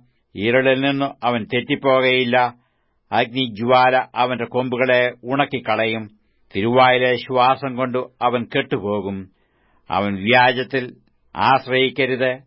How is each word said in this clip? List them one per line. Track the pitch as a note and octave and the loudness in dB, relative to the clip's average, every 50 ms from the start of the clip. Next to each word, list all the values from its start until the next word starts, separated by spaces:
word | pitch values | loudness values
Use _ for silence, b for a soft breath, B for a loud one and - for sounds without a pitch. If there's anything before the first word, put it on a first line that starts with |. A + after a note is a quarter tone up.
| _ _ _ _ _ _ _ | _ _ _ _ _ _ _
ഇരുളിൽ | F#2+ G2+ A#2 A#2+ C3 C3 C3+ C3 C3 | -2 0 2 2 2 4 2 2 2
നിന്നു | C3+ C#3 C#3 C#3 C#3 C#3 - - | 0 -2 -2 -2 -2 -4 -6 -4
അവൻ | - A#2+ B2 A#2 G#2 | -4 -2 -2 -2 -4
തെറ്റിപ്പോകയില്ല. | - B2+ B2 A#2+ - C#3+ C#3 C#3 C3+ C3 C3 C3 C3 B2+ B2+ B2+ A#2+ B2 B2 B2 A#2+ A#2+ _ _ _ _ _ _ _ _ _ _ _ | -4 -4 -4 -2 -2 -4 -2 2 2 2 4 4 2 2 2 0 2 2 2 2 0 -2 _ _ _ _ _ _ _ _ _ _ _
അഗ്നിജ്വാല | G2+ A2+ B2+ A2 A#2 C3 C3 A#2+ G#2 G2 A#2 A#2+ B2+ B2+ B2+ B2+ B2+ B2+ B2 - - | -2 -2 -2 -2 -2 -6 -6 -6 -6 -6 0 2 4 4 4 4 2 2 -2 -2 -2
അവന്റെ | A#2 B2+ B2+ B2+ A#2 A#2+ | -2 -2 -2 -2 -4 -6
കൊമ്പുകളെ | A#2 - B2 B2+ B2+ B2 A#2+ C3 B2+ B2+ B2 B2 B2 A#2+ - - | -4 -4 -4 -2 -2 -2 -2 0 2 2 2 2 0 -4 -8 -8
ഉണക്കിക്കളയും. | A#2+ C3+ C#3 C#3+ C#3 - A#2+ - - A2 A2 A2+ A2+ A2+ A2+ A2 G2+ - _ _ _ _ _ _ _ - | -6 -2 -2 -2 -2 -4 -6 -4 -2 -2 0 0 -2 -4 -6 -8 -12 -18 _ _ _ _ _ _ _ -6
തിരുവായിലെ | G2 G2+ A#2 B2 B2+ B2+ B2+ B2+ B2 B2+ B2+ B2 | -2 -2 2 4 4 6 6 4 2 2 0 0
ശ്വാസം | A#2 - - C3 B2 B2 C3 C3 B2+ C#3 C3+ B2 | -2 -4 -4 0 2 2 2 2 0 -4 -8 -6
കൊണ്ട് | A#2+ C3 B2+ A#2+ B2+ | -4 -4 -4 -4 -6
അവൻ | B2+ - _ _ A#2+ B2 A#2+ B2 A#2 | -6 -6 _ _ -2 -2 0 -2 -4
കെട്ടുപോകും. | A2 - C3+ B2+ - D3 A#2 F#2 G2+ G#2 G#2 F#2 G2 G2 F#2+ F#2+ F#2 _ _ _ _ _ _ _ _ _ _ _ - | -4 -4 -4 -4 -2 -6 -4 -4 -4 -4 -4 -4 -6 -8 -10 -12 -16 _ _ _ _ _ _ _ _ _ _ _ -4
അവൻ | - F#2+ G2+ G2+ G2+ | -2 -2 0 -2 -4
വ്യാജത്തിൽ | F#2+ F#2+ A2 A#2+ B2+ B2 C3 B2+ B2 - - - C3 B2 - - _ _ _ _ _ _ _ - | -4 0 2 4 4 4 4 2 -2 -6 -4 -4 -4 -4 -6 -12 _ _ _ _ _ _ _ -6
ആശ്രയിക്കരുത് | - G2+ A#2+ C3+ C3 - B2+ B2+ C3 C3 B2+ B2 C#3 C3+ B2 C3 A#2+ C3 B2+ B2+ C3+ - | 0 2 2 2 2 0 0 0 0 0 0 0 -2 -2 -2 -2 -2 -2 -4 -4 -6 -12